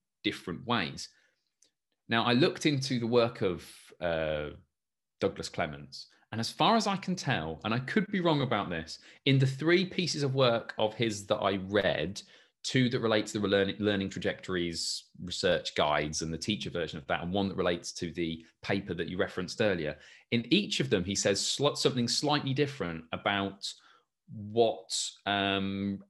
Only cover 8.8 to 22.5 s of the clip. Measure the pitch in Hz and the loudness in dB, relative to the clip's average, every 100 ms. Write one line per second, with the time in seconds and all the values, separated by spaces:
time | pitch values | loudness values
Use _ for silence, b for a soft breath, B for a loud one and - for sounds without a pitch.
8.8 | 78 - B B - 135 135 135 160 175 | -6 -12 B B 4 6 4 2 4 4
9.8 | 185 - 165 156 143 135 127 117 - - | 4 -2 -2 0 0 4 4 4 0 -2
10.8 | 110 - 117 104 98 107 98 98 92 101 | -2 0 -2 -2 -2 0 2 0 0 2
11.8 | 95 71 80 101 - b b b - 131 | 2 2 -2 -6 -12 b b b -2 2
12.8 | 127 123 113 110 110 110 98 98 98 95 | 2 2 2 2 0 -2 2 4 2 0
13.8 | 104 101 98 92 92 - - 92 87 82 | 0 0 -2 -2 -4 -4 -4 -2 -2 -4
14.8 | - - - - 90 - 95 82 - - | -6 -8 -10 -14 -10 -2 2 2 0 0
15.8 | 76 76 76 76 80 78 - 104 - 85 | 2 2 0 -4 -4 -4 -4 -4 -4 -6
16.8 | 80 82 - 82 87 98 98 87 90 85 | -6 -6 -4 -4 -2 -2 -2 0 0 0
17.8 | - - 87 82 85 80 - _ - 101 | -4 -8 -6 -4 -4 -4 -10 _ -4 -2
18.8 | 98 85 87 90 95 - 92 - 110 90 | -2 -6 -4 -2 -2 -2 -6 0 0 0
19.8 | 76 71 B B B 120 117 185 208 - | -2 -6 B B B -2 2 2 2 -2
20.8 | 131 107 90 101 107 101 - - 139 139 | 2 2 2 0 2 2 0 0 0 2
21.8 | 147 123 117 - 147 147 135 | 0 2 0 0 2 0 0